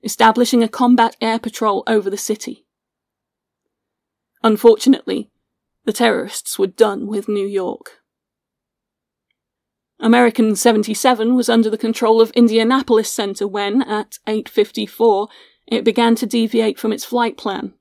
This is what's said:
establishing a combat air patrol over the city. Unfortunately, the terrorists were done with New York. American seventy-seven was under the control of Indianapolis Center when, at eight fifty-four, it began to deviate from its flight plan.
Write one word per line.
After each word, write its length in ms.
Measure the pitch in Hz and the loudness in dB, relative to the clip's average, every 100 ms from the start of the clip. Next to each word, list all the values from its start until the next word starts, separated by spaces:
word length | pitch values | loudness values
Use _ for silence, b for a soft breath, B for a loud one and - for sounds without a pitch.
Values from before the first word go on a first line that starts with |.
establishing 600 | 226 - 220 220 240 247 | -10 2 2 4 2 2
a 60 | 226 | 0
combat 480 | - 247 247 226 - | 0 2 4 2 0
air 180 | 226 226 | -4 -4
patrol 460 | 226 - 220 196 - | -6 -4 -2 -2 0
over 240 | 220 196 | -2 -2
the 80 | 202 | -8
city. 480 | - 214 - - _ _ _ _ _ _ _ _ _ _ _ _ _ _ _ _ _ _ | -6 -8 -8 -16 _ _ _ _ _ _ _ _ _ _ _ _ _ _ _ _ _ _
Unfortunately, 920 | 226 214 233 220 - 269 - 185 214 _ _ _ _ _ | -2 4 6 6 4 2 0 -8 -8 _ _ _ _ _
the 80 | - | -8
terrorists 680 | 202 233 208 202 - - - | 0 0 0 -6 -12 -12 -4
were 100 | 196 | -4
done 400 | - 214 202 202 | 2 0 0 -8
with 200 | 214 214 | -8 -4
New 180 | 208 196 | -4 -4
York. 560 | 196 180 - - _ _ _ _ _ _ _ _ _ _ _ _ _ _ _ _ _ _ _ _ _ | -6 -6 -10 -18 _ _ _ _ _ _ _ _ _ _ _ _ _ _ _ _ _ _ _ _ _
American 560 | 233 240 240 233 220 202 | 0 4 2 2 0 2
seventy-seven 800 | - 220 208 214 262 247 220 254 | 2 2 -2 -2 0 0 0 0
was 140 | 240 | 2
under 200 | 226 220 | 2 0
the 80 | 214 | -2
control 440 | 226 226 214 220 | -4 -2 2 4
of 100 | 220 | 4
Indianapolis 800 | 240 240 220 226 262 269 220 220 | 4 4 4 2 0 2 0 0
Center 360 | - 202 196 208 | -6 -8 -6 -6
when, 340 | 202 202 233 | -4 -2 -2
at 380 | - 214 208 - - | -2 -6 -8 -12 -6
eight 200 | 214 - | -6 -4
fifty-four, 800 | - 208 - 208 - 226 196 214 b b b _ | -2 -2 -2 -10 0 2 2 -2 b b b _
it 160 | 226 | -2
began 320 | 233 220 233 226 | 0 2 2 2
to 100 | 226 | 0
deviate 520 | 240 220 226 220 - | -2 -2 0 -2 -2
from 160 | 220 | -6
its 120 | 214 - | -6 -6
flight 320 | 240 240 - | -4 -4 -4
plan. 360 | 214 190 196 _ | -10 -8 -12 _